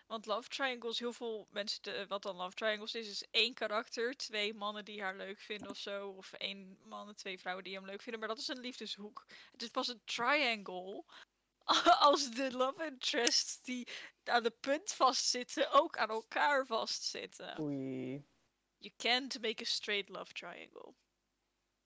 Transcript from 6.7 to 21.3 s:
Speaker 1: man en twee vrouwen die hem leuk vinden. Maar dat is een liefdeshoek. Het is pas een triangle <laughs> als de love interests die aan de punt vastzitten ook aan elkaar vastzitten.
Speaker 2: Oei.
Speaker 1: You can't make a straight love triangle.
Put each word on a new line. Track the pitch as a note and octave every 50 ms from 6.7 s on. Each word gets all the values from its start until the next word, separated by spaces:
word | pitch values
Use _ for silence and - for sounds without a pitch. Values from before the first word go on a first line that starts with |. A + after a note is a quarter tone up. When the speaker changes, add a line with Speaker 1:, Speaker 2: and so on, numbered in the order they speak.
| F#3+ - -
Speaker 1:
man | A3 G#3+ G#3 G#3 G#3
en | G#3+
twee | - - G3+ F#3 F#3
vrouwen | - F#3 F3+ F#3+ F#3
die | F#3 F#3+
hem | F#3+ F#3+
leuk | F#3+ G3 G3
vinden. | - - A3+ A3
Maar | A3 G#3+
dat | A3 A3+
is | C#4+ -
een | D4+ B3+
liefdeshoek. | A#3+ C4 B3+ - A3+ G3+ - - G#3 G#3 - - - - - - - -
Het | - -
is | A3+ A3+
pas | - C4 B3+ B3
een | B3 G#3+ _
triangle | - - - A#3 B3 C#4+ D4+ C#4+ A#3+ A3+ G#3+ G3 F#3+ F#3 F3+ F#3 F#3+ G#3 D#4+ - _ - - - - _ _ _ _ _ _ _
<laughs> | - - E4 - E4 F4 - D4 D4
als | C#4+ D#4 C#4+ A#3+
de | A3+ B3 C4+ C4
love | A#3+ B3+ B3+ C4 C#4 - E4
interests | D#4 C4+ B3 - - - D4 A#3+ - - - - - - -
die | - - B3+ B3 A#3+ - - - - - - _ -
aan | - - A#3+
de | A3 A3+ A3 _
punt | - C4+ C#4 D#4 G#4 -
vastzitten | - - - B3+ - - - - - B3 B3 - - D#4+ - -
ook | - C#4 D#4+ E4 -
aan | - B3 G#3+
elkaar | A3 A3 - - - - D4 D4 D4 C4+ C4+
vastzitten. | - A3+ A3 - - - - - - - - - - - - - - - -
Speaker 2:
Oei. | D#3 D3 C#3+ C3+ C3+ C3+ C3 C3 B2+ B2+ C3 C#3+ - _ _ _ _ _ _ _ _ _ _ _
Speaker 1:
You | - G3+ -
can't | - - A3+ A#3+ B3+ C#4 B3+ - B3
make | G#3+ A3 - -
a | A#3
straight | - - - - - G#3 G3+ F#3+ -
love | - - - -
triangle. | - - - F3 E3+ - - - - - - - - _ _ _ _ _ _ _